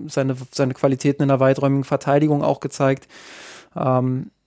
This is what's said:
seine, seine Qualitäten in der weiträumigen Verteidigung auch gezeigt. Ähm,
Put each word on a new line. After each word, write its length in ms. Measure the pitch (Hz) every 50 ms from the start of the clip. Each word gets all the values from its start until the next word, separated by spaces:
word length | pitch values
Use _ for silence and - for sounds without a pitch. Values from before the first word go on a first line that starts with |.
| -
seine, 300 | 151 - 147 135 135 131 127 127 - -
seine 200 | - 143 127 127
Qualitäten 500 | - - 139 135 131 - 143 139 - 147
in 40 | 139
der 120 | 139 127
weiträumigen 440 | 131 131 135 - 139 139 139 139 131
Verteidigung 580 | - 139 135 - - 139 147 151 151 147 143 151
auch 180 | - 139 -
gezeigt. 480 | - 139 - - 143 135 135 135 - _ - - - - - - - - - - - _ -
Ähm, 540 | - - 131 127 127 127 131 127 131 151 - _ _ _